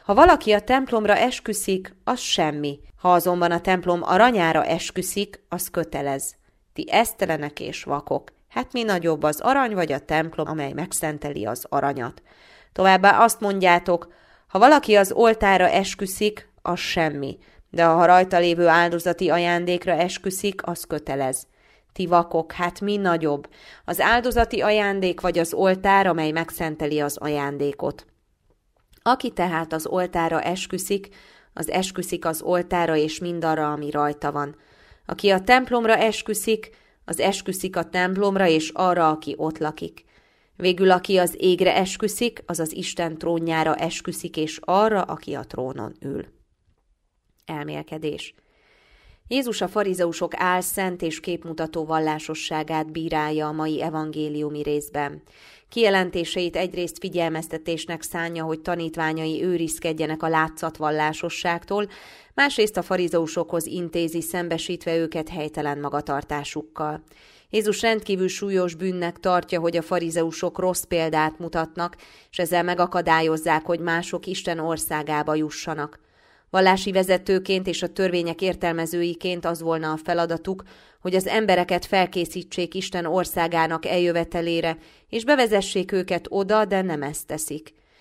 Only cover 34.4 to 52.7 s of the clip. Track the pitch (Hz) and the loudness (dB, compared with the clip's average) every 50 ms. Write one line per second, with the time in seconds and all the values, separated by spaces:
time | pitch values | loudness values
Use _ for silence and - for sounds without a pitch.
34.4 | 143 143 - - _ _ _ _ _ - - _ _ - - - - 196 190 185 | -4 -6 -8 -14 _ _ _ _ _ -20 -20 _ _ -10 -6 0 2 4 4 4
35.4 | 190 240 247 254 254 247 247 240 226 220 226 - 220 220 214 - - - 208 196 | 4 4 4 4 4 2 0 2 4 4 4 4 4 2 0 -2 -4 -6 -6 -4
36.4 | - 233 220 214 - - - _ _ _ _ _ _ - 160 - - 190 196 - | -2 -2 -2 -2 -2 -8 -20 _ _ _ _ _ _ -8 -4 0 0 0 0 -2
37.4 | - 190 185 - - 185 185 180 165 165 - 180 180 180 190 196 202 202 190 190 | -4 -6 -6 -6 -6 -6 -4 -4 -4 -2 -2 0 0 0 0 2 2 2 2 4
38.4 | 190 170 160 156 156 156 - - 185 180 175 175 160 156 156 156 - 147 - - | 4 4 4 4 2 0 -2 0 2 2 4 4 4 4 2 0 -4 -8 -6 -4
39.4 | 160 160 156 - 160 151 151 - 170 165 - - - _ _ _ _ _ _ _ | -4 -4 -4 -4 -4 -6 -6 -6 -10 -12 -14 -16 -20 _ _ _ _ _ _ _
40.4 | _ _ _ - 175 185 180 175 190 190 185 180 180 - 190 185 175 175 - - | _ _ _ -2 0 0 2 4 6 6 6 4 4 2 2 2 2 2 0 2
41.4 | - 185 180 175 185 180 - 190 190 190 - - 220 - - - 240 233 233 - | 2 4 4 4 4 4 4 2 2 -2 -2 -4 -4 -4 -2 -2 -2 -2 -2 -4
42.4 | - - 170 160 160 156 156 - 175 - - - 170 165 160 160 - 165 170 165 | -10 -8 -6 -4 -4 -6 -6 -6 -8 -6 -6 -4 -4 -4 -6 -6 -4 -2 -2 -2
43.4 | 165 165 160 160 160 160 151 - 160 165 - - - 185 170 - - 165 - 156 | 0 0 0 0 2 2 0 0 -2 -4 -6 -6 -8 -8 -8 -8 -10 -8 -6 -4
44.4 | 156 156 - - - - 180 196 214 220 214 190 - - 156 156 - - 143 131 | -4 -4 -6 -6 -2 0 2 4 4 4 2 0 -2 -2 -6 -10 -10 -10 -10 -10
45.4 | 117 - - - 127 131 135 131 107 - - - - 139 139 98 - - - _ | -10 -10 -8 -8 -6 -6 -6 -8 -10 -12 -12 -12 -10 -8 -8 -8 -10 -12 -16 _
46.4 | _ _ _ _ _ _ _ _ _ _ _ _ _ _ _ _ _ _ _ _ | _ _ _ _ _ _ _ _ _ _ _ _ _ _ _ _ _ _ _ _
47.4 | _ - 160 147 147 151 151 147 151 - 156 156 156 151 - - - - - _ | _ -12 -10 -10 -8 -8 -8 -10 -10 -10 -10 -8 -6 -6 -6 -6 -10 -14 -18 _
48.4 | _ _ _ _ _ _ _ _ _ _ _ _ _ - - _ _ - 233 269 | _ _ _ _ _ _ _ _ _ _ _ _ _ -20 -20 _ _ -4 -2 -2
49.4 | 262 240 208 - 190 185 - 214 202 196 185 180 175 170 160 - 175 165 - - | -2 -2 -2 -4 -4 -2 0 0 0 0 0 0 0 -2 -2 -2 -4 -4 -2 -2
50.4 | 180 180 180 185 180 - - 202 190 185 180 180 180 165 156 - - 185 175 165 | 0 0 0 0 0 -2 -2 -2 -2 -2 -2 -4 -4 -4 -6 -6 -6 -8 -8 -8
51.4 | - 165 160 165 160 156 - 170 156 156 160 156 156 156 156 156 156 - 156 156 | -8 -8 -8 -6 -6 -6 -4 -6 -4 -2 0 0 0 0 -2 -4 -6 -8 -8 -8
52.4 | - - 165 156 151 156 | -6 -6 -4 -4 -4 -4